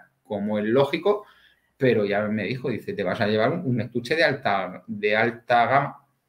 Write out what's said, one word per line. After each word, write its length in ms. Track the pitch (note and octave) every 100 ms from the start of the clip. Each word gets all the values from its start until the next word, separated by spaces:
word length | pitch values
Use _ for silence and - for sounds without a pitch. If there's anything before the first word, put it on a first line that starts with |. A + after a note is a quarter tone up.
| - _
como 340 | - G2+ G#2 G#2+
es 60 | G#2+
lógico, 600 | B2+ C#3 E3 G3+ G#3 - _ _ _ _ _
pero 260 | C3 A2+
ya 200 | G2+ G2+
me 200 | G#2+ G#2+
dijo, 260 | F#2+ C3 C3
dice, 240 | G#2 -
"Te 100 | F#2+
vas 180 | F2+ G2+
a 60 | G#2
llevar 240 | G#2+ A#2+
un 280 | F3 C3+ B2
estuche 360 | G2+ B2 - D#3+
de 80 |
alta, 600 | D3+ C3+ G#2+ G2 F2+ - -
de 280 | G#2 G#2 G#2+
alta 500 | A#2 A#2 - A#2+ A#2
gama". 380 | C#3 C#3+ - _ _